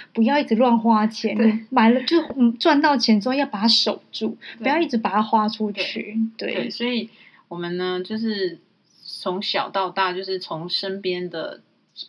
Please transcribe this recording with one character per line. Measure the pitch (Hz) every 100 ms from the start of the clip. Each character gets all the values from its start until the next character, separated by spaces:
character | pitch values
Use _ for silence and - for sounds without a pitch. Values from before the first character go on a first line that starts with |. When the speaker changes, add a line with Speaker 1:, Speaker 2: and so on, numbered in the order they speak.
| - -
Speaker 1:
不 |
要 | 226 294
一 |
直 | 226 220
乱 | 247 233
花 | 226 214 214
钱， | - 220 214
Speaker 2:
对。 | 220
Speaker 1:
你 | 214 -
买 | 254 226
了， | 254
就， | 262 330 311 277
嗯， | 240 233
赚 | 339 294
到 | 302 269
钱 | 233 214
之 | 226
后 |
要 | 269 277
把 | 202
它 | 226
守 | 220 226 - _
住， | - 220 226 - -
Speaker 2:
对。 |
Speaker 1:
不 | 226
要 | 311
一 | 330
直 | 233
把 | 202
它 | 202
花 | 220 220 214
出 | - 214
去。 | 196 185 226 - 220 220 -
Speaker 2:
对。 | 202
Speaker 1:
对。 | -
Speaker 2:
对， | 240
所 | - 240
以 | 240 - _ - _ _
我 | 175
们 | 175 180
呢， | 180 180
就 | 185 220
是 | 226 214 180 160 _ _ _ _
从 | - - 190 185
小 | 202 180 -
到 | 196 185
大， | 185 185
就 | 180 190
是 | 190
从 | - 160 175
身 | - 196 196
边 | 190 180 180
的 | 170 - - _ _ _ -